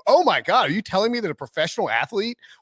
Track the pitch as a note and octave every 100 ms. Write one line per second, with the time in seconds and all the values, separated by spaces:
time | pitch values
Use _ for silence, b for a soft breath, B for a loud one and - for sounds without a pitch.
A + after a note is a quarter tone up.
0 | - D4 D4 C#3 E3 A3+ D3+ G3 - F#3+
1 | A3+ A#3+ G3 - C3 - D#3+ - D3+ A2+
2 | - G3 A3+ A#3+ B B